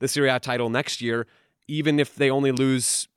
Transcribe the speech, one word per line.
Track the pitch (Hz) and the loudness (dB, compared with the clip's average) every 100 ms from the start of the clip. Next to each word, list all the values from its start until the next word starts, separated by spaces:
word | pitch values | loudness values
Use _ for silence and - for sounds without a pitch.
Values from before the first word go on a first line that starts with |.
the | 131 | -4
Serie | 147 139 | 0 2
A | 127 | 0
title | 131 123 117 | -2 -4 -2
next | 123 147 - | -2 -4 -6
year, | 120 117 113 _ _ _ - | -4 -4 -6 _ _ _ -10
even | 151 151 147 | -4 0 2
if | 139 - | 0 0
they | 139 | 0
only | 135 139 | 2 2
lose | 127 135 131 120 - - | 2 2 2 0 -4 -6